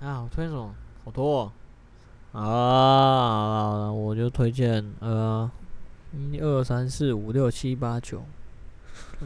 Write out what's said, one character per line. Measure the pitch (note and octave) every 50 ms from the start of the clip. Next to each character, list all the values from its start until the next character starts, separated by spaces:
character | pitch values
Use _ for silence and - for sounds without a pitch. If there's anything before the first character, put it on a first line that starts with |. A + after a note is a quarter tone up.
啊， | C#3 C#3+ C#3 B2+
我 | A#2+ B2
推 | - D#3+ D#3+
荐 | D#3+
什 | D3+
么？ | C3 A2 G2+ G#2 - - - - - -
好 | A#2+
多 | A2+ C3 C3+ D3 D3 C3
哦。 | G#2+ G#2 - - - - - - - - - - - - - - - -
啊， | - A2
好 | G#2 G#2+
了， | A2+ A#2+ A#2+ B2 B2+ C3 C3 C3+ C3+ C3+ C3+ C3+ C3 C3 B2 A#2 A2 G#2+ G#2+ G#2+ A2 G#2+ G#2+ G#2+
好 | G#2 G#2
了， | G#2 G#2+
我 | G#2+ G#2+ G#2+ G#2+ G#2+
就 | A2 A#2 B2
推 | - - A#2+ A#2
荐， | A#2 B2+ B2 A#2 A2+ A2 G#2 G#2 - -
呃， | G#2+ A2+ A2 A2 A2 A2 A2 A2 A2+ A#2+ - - - - - - - - - - - - - C#3+ C#3 C#3+
一 | D3 D3
二 | D#3 D3+ C#3+ C3
三 | B2+ - B2 B2 B2+ B2+
四 | C3 - D3 C3+
五 | A#2 G#2 G#2 G#2+
六 | A#2 C3+ C3+ A#2+
七 | - - - C3 B2+
八 | B2 C3 A#2 A#2 A#2+
九， | - - - - - - - - - - - - - - - - - - - - - - - - C#3+